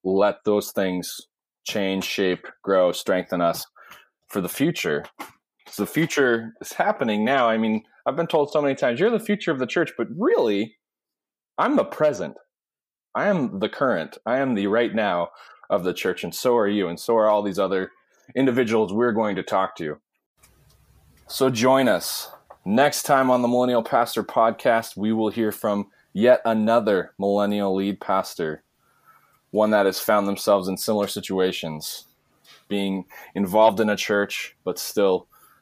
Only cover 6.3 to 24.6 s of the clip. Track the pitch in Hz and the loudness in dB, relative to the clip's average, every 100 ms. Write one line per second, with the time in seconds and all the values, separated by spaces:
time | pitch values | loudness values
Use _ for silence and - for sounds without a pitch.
6.3 | 117 113 - - - 185 214 120 104 110 | 2 -2 -14 -14 -4 -2 0 -2 0 0
7.3 | 139 117 110 110 110 - _ - 139 170 | 2 2 2 0 -2 -6 _ -6 -4 0
8.3 | 160 143 156 143 135 131 120 208 226 220 | 0 0 0 0 0 -2 2 0 0 -2
9.3 | 208 - 139 127 185 160 - 113 151 269 | -4 -2 -2 -2 -2 -2 -4 -6 -2 0
10.3 | 466 117 101 - _ _ _ _ _ _ | 2 2 0 -2 _ _ _ _ _ _
11.3 | _ _ - 208 277 - - 151 110 78 | _ _ -2 2 2 0 0 0 0 -6
12.3 | - _ _ _ _ _ _ _ 110 180 | -10 _ _ _ _ _ _ _ -2 0
13.3 | 185 117 95 104 - 135 92 76 - 107 | 0 0 -2 -4 0 0 0 -2 -8 -4
14.3 | 131 135 110 98 110 117 107 104 87 85 | -2 0 0 2 2 2 0 0 -2 -4
15.3 | - - - - 98 90 87 95 90 87 | -8 -20 -16 -2 -2 0 -2 -4 -4 -6
16.3 | - 127 120 101 101 90 85 - 113 107 | -4 0 2 2 0 -2 -4 0 2 4
17.3 | 104 104 92 95 95 92 _ _ _ _ | 2 0 -2 0 0 -4 _ _ _ _
18.3 | - 135 120 117 113 104 104 123 110 107 | 0 2 2 2 2 0 2 0 2 -2
19.3 | 95 92 98 95 - 78 76 _ _ _ | -2 -2 -2 -2 -4 -10 -10 _ _ _
20.3 | _ _ _ _ _ _ _ _ _ - | _ _ _ _ _ _ _ _ _ -12
21.3 | - 131 117 131 135 127 90 - - - | 0 0 2 4 4 4 2 0 -8 -10
22.3 | - _ - 92 113 143 - - 139 131 | -18 _ -12 -2 2 2 2 2 2 4
23.3 | 123 120 123 123 120 113 123 117 - - | 2 2 2 2 0 2 0 0 -2 -2
24.3 | - 113 110 | 2 2 2